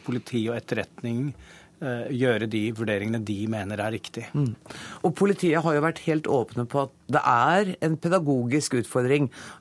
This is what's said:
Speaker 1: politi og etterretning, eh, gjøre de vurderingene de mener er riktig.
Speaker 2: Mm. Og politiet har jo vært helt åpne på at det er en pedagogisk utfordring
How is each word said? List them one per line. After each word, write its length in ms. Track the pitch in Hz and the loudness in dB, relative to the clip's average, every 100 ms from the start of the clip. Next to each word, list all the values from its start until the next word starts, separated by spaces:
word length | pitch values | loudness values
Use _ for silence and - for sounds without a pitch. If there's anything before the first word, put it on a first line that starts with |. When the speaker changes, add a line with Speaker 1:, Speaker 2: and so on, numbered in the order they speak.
Speaker 1:
politi 420 | - 120 - 123 110 | -4 -6 -4 -4 -2
og 60 | 117 | -4
etterretning, 720 | - 113 95 - 120 117 143 - - - - - | -4 -6 -6 -8 -6 -4 -4 -8 -16 -20 -20 -10
eh, 320 | 139 120 117 | -6 -6 -4
gjøre 340 | 127 127 107 110 | 0 2 2 0
de 240 | 110 107 | -2 -2
vurderingene 520 | 110 110 104 107 113 | -2 -2 0 0 -2
de 220 | 104 101 110 | -2 -4 -2
mener 340 | 110 98 104 | -4 -4 -4
er 100 | 107 | -4
riktig. 360 | 110 - - 117 | -6 -8 -12 -6
Speaker 2:
Mm. 200 | 143 131 107 - - - - | -2 -2 -2 -12 -16 -16 -4
Og 120 | 180 | -2
politiet 480 | - 196 196 175 156 | 2 2 2 2 2
har 160 | 160 147 | 4 2
jo 20 | |
vært 240 | 160 160 | 2 0
helt 220 | - 156 151 | 0 0 2
åpne 400 | 135 110 123 120 | 0 0 -4 -2
på 140 | 139 | -2
at 80 | 135 - - | -2 -6 -2
det 160 | 151 | 2
er 500 | - 120 131 180 202 180 | 4 4 6 4 2 0
en 160 | 165 160 | -2 0
pedagogisk 760 | 170 185 147 135 120 147 147 | 2 2 2 0 2 0 2
utfordring 560 | 127 110 135 123 147 135 - - - | -2 0 0 2 4 2 -4 -18 -12